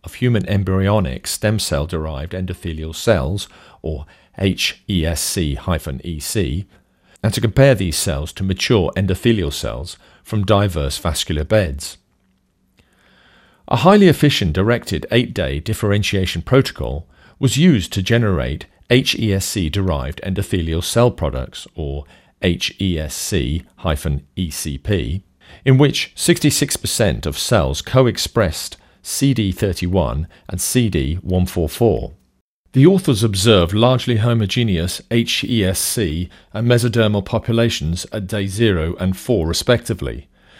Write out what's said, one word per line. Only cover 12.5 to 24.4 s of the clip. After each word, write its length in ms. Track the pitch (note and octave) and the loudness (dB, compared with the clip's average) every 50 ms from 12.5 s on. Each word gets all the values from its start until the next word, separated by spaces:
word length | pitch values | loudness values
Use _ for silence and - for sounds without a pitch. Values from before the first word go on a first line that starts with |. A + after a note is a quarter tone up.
| _ _ _ _ _ _ _ _ _ _ _ _ _ _ _ _ _ _ _ _ _ _ _ - | _ _ _ _ _ _ _ _ _ _ _ _ _ _ _ _ _ _ _ _ _ _ _ -4
A 80 | - | -2
highly 300 | A2 - F#3 G#3 G#3 G3 | 4 6 6 8 8 8
efficient 460 | F3 - - D3+ C#3+ - - G#2 D#2+ | 6 6 6 2 2 2 2 0 0
directed 540 | D2+ F#2 G2 A2+ A#2+ - - - F#2 D2+ - - | 0 2 2 2 0 0 -2 -4 -6 -6 -4 0
eight-day 480 | A2+ B2 A#2+ - - G2 E2 C2+ C#2 D2 | 0 0 0 0 -4 -4 -4 -2 -4 -4
differentiation 840 | - G#2+ A2+ - - G#2 G2+ G#2 G2 - G#2 F#2+ F#2 - - F2 | -4 -6 -4 -2 0 0 0 0 0 0 -2 -2 -2 -2 -4 -6
protocol 640 | - - C3 C#3 C3 - - - B1+ A#1 C2+ D2+ - - _ _ _ - _ _ | -2 4 4 4 4 2 -4 -8 -8 -6 -6 -8 -10 -14 _ _ _ -20 _ _
was 180 | C#3 B2 G2+ | -2 0 2
used 360 | C3+ E3+ F#3 C#3+ G2+ F2+ - | 4 4 6 4 4 0 -2
to 100 | - G2 | -4 -4
generate 640 | F#2 - A2+ A#2+ A#2 G#2 F#2 C#2+ B1 B1 C#2+ C2+ - - _ _ _ - | 0 2 2 2 2 2 0 0 -2 -4 -6 -8 -10 -16 _ _ _ 2
H 300 | B2 C3 C#3+ - - - | 2 2 2 0 -2 -2
E 140 | A2+ G#2+ | 0 0
S 120 | F#2+ F#2+ - | 0 -2 -2
C-derived 760 | - - G#2+ E2+ D#2 - G2+ F#2+ F#2 D#2 C#2 B1+ D2 - - | -4 -2 -2 -2 0 -2 -2 0 0 -2 -2 -4 -6 -8 -8
endothelial 600 | - G2 F#2 G2+ F#2+ - G2+ F2+ E2 D#2+ D#2+ E2+ - | -6 -6 -4 -4 -4 -2 -2 -2 -2 -2 -2 -2 -4
cell 260 | - - A#2 B2 B2 | -2 2 2 2 2
products, 560 | - - D#2+ C#2 B1+ B1+ B1+ - - - - - _ | 2 -2 -4 -4 -4 -6 -8 -10 -12 -18 -18 -14 _
or 300 | - D#2 C#2 C#2 C#2+ C#2+ - - _ _ _ _ _ | -8 -8 -6 -6 -8 -10 -12 -20 _ _ _ _ _
H 320 | - F2+ E2+ - - - - - | -2 -2 0 0 -4 -8 -4 -2
E 180 | G2+ F#2 E2+ D#2 | -2 0 0 -2
S 160 | D#2 C#2+ - | -4 -6 -8
C 500 | - - - G#2 E2 A#1+ B1+ D#2 E2 - - _ - | -8 -6 -4 -2 -2 0 -2 -2 -4 -6 -10 _ -6
hyphen 460 | - F2 D2+ C#2+ - D#2 C#2+ C#2 - _ _ | -2 -2 -2 -2 -2 -2 -4 -4 -6 _ _
E 140 | - | -6